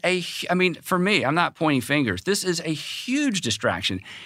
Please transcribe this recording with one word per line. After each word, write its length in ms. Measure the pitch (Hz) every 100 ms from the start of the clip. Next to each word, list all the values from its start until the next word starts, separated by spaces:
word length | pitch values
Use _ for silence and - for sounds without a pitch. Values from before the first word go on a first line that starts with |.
| 170
a 160 | 180
hu-, 260 | 175 - -
I 40 |
mean, 220 | 180 185 160
for 220 | - 185
me, 280 | 185 202 120
I'm 100 | 156
not 200 | 165 -
pointing 260 | 156 139
fingers. 420 | 117 143 123 90
This 220 | - 202 185
is 160 | 170
a 80 | 165
huge 720 | 151 - - - 269 294 196
distraction. 580 | 120 110 117 87 - 95 - -